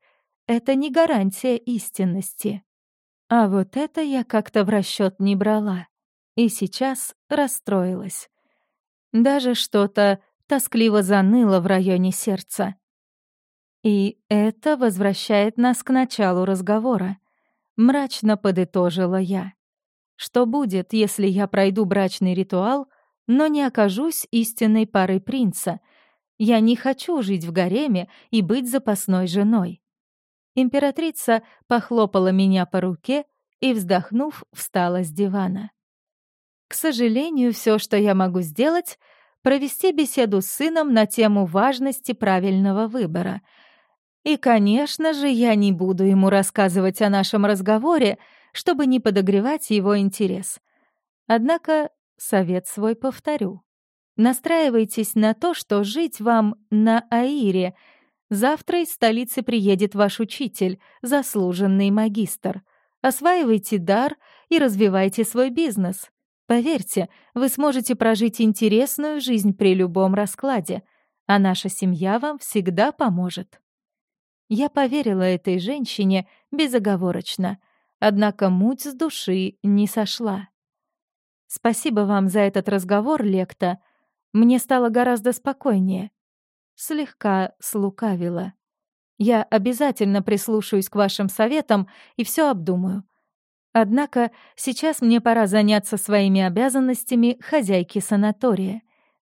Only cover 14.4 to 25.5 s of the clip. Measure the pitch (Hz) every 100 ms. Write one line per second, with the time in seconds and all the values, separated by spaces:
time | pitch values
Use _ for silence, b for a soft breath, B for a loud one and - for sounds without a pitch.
14.4 | 214 - 302 294 240 185 202 190 - 208
15.4 | 208 226 247 247 - 262 254 - 196 180
16.4 | 185 190 185 214 247 214 185 196 _ _
17.4 | _ _ _ - 233 285 269 - 214 208
18.4 | 202 180 175 190 175 165 180 190 185 190
19.4 | 185 - _ _ _ _ _ _ - 247
20.4 | 240 285 254 185 180 220 208 - 196 190
21.4 | 196 - 196 196 196 196 190 - 185 180
22.4 | 190 185 202 277 269 _ _ _ - 254
23.4 | 311 302 277 247 202 190 320 - - 233
24.4 | 226 - 220 220 220 202 185 190 190 262
25.4 | 220